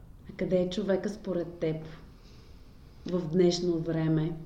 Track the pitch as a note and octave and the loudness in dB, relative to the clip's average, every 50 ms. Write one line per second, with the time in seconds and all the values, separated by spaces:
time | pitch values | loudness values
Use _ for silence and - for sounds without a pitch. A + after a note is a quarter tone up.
0 | - - - - - - - - F#3 E3 F#3 F#3 F3+ F3+ - A3 G3+ G3 F#3+ F#3 | -16 -18 -18 -18 -18 -12 -6 -4 0 2 4 2 2 2 0 -2 0 2 2 2
1 | - G#3 G3+ - - G3 F3+ F3 E3+ E3 - - E3+ D#3+ D#3 D#3 - - - - | 0 -2 -6 -6 -6 -4 -2 -2 -2 -4 -4 -2 -2 0 0 -2 -4 -10 -14 -14
2 | - - - - - - - - - - - - - - - - - - - - | -16 -18 -20 -20 -20 -20 -20 -20 -20 -18 -18 -18 -18 -20 -20 -20 -20 -20 -16 -12
3 | - E3+ F3 F3+ F3 D3+ D#3 F#3 F3+ F3 F3 - F3+ F3 E3 D#3+ D#3+ E3 D#3+ D#3+ | -6 -2 -2 0 0 2 4 6 6 6 6 4 2 2 2 2 0 0 0 2
4 | D#3+ D#3+ D#3+ D#3 D3+ D#3+ - - - | 2 4 4 4 2 0 -2 -4 -8